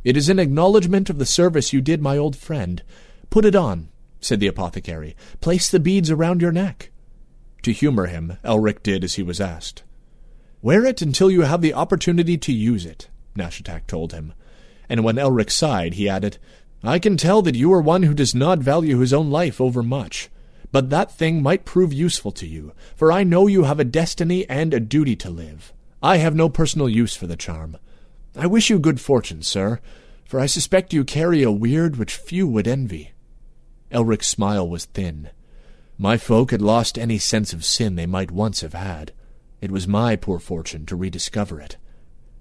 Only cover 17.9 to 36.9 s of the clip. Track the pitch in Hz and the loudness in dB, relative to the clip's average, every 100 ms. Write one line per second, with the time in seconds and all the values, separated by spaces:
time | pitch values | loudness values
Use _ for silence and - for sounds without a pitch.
17.9 | 180 170 147 131 123 147 180 131 156 160 | 4 4 2 0 2 2 2 2 2 2
18.9 | 123 127 139 151 147 170 - 127 123 117 | 2 4 2 2 0 -2 0 -2 0 -2
19.9 | 135 92 - - - - - - 139 131 | -4 -6 -10 -14 -18 -20 -20 -2 0 0
20.9 | 147 - - 160 165 139 190 - 180 180 | 0 -2 -2 0 2 2 0 0 0 2
21.9 | 139 170 - 104 - 82 80 76 - - | 2 -2 -2 -6 -10 -10 -12 -14 -18 -18
22.9 | - 160 180 190 170 202 190 139 147 127 | 0 2 4 4 4 4 4 4 2 0
23.9 | 151 165 - 170 180 - 131 160 131 110 | 0 -2 -2 -2 -2 -2 -2 0 -2 0
24.9 | 147 143 104 95 85 80 76 - - - | 2 2 0 -6 -12 -14 -18 -20 -20 -20
25.9 | - 143 180 160 156 165 135 156 160 131 | -2 2 4 4 2 2 2 0 2 0
26.9 | 110 113 - 87 82 - 80 78 80 - | 2 0 -2 -10 -10 -10 -10 -12 -16 -20
27.9 | - - - - - 170 226 220 202 139 | -20 -20 -20 -20 -6 0 2 4 4 4
28.9 | 127 - 131 - 80 - 98 98 117 - | 2 2 0 0 -8 -6 -2 -2 -4 -8
29.9 | - - - - 131 135 - - 190 185 | -20 -20 -20 -8 -4 -2 -2 0 0 2
30.9 | 156 131 147 165 165 123 104 117 156 165 | 0 0 0 2 2 2 2 0 0 0
31.9 | 131 104 - - 175 180 110 104 135 120 | -2 -6 -8 -8 -2 0 0 0 -2 -4
32.9 | 82 71 - - - - - - - - | -8 -14 -20 -20 -20 -20 -20 -20 -20 -6
33.9 | 123 113 107 - - 101 104 85 85 - | 0 2 0 -2 -2 0 0 -2 -6 -10
34.9 | - 90 76 73 - - - - - - | -8 -6 -8 -14 -20 -20 -20 -20 -20 -20
35.9 | - 98 117 - 113 127 117 104 117 113 | -4 0 0 2 2 4 2 2 2 0